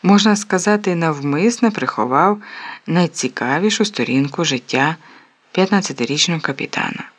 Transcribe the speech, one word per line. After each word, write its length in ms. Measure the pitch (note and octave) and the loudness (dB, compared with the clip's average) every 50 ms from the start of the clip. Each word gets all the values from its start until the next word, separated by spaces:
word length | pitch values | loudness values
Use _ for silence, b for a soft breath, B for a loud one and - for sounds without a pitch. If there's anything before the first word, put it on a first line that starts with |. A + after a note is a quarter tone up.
| - | 6
Можна 320 | F3+ G3+ G3+ G3+ A3 G#3 | 6 6 6 6 4 2
сказати, 600 | G#3 - - G3 F#3 F3+ G#3 G#3 G#3 G#3 F#3+ F3+ | 2 0 -2 -2 0 2 2 0 2 0 -2 -2
навмисне 760 | E3+ E3+ D#3+ D3+ C#3+ C#3 C#3+ C#3+ D3+ F#3 A#3 A#3 - A#3+ A3+ | 0 0 0 -2 -2 -2 -2 0 2 2 0 2 2 0 0
приховав 680 | G#3 - C3 - - - G#2+ B2 C3 C#3+ E3+ G3 G#3 G#3 B B B B B B B B B | 0 -2 -4 -4 -2 -2 -2 0 2 4 4 4 2 0 B B B B B B B B B
найцікавішу 960 | - E3 F3+ F3 E3 - - - B2 - - A#2 B2 C#3 D#3+ F#3+ A3 G#3 - G#3+ | 0 2 2 2 0 -2 -4 -6 -6 -4 -4 -2 -2 0 0 0 0 0 0 -2
сторінку 600 | G3 - - A#2 A#2 B2 C3+ C#3 C#3 C#3 - E3+ | -2 -2 -4 -2 0 2 0 0 0 -2 -2 -2
життя 500 | D3 C#3 A#2+ - - - C3 C#3 D3+ E3 B B B B B B B B B _ _ | -2 -2 -4 -4 -2 0 0 0 0 -2 B B B B B B B B B _ _
п'ятнадцятирічного 880 | - - F#3 F#3+ G#3 G3 G3 - C#3+ - A#2+ A2+ C#3+ D3+ - - E3+ D#3+ | 0 0 2 2 2 0 0 -2 -4 -6 -4 -2 0 -2 0 0 -2 -2
капітана. 640 | - - C#3 - - - - - - - - - - - _ | -2 -4 -4 -4 -8 -8 -6 -6 -6 -6 -8 -10 -14 -16 _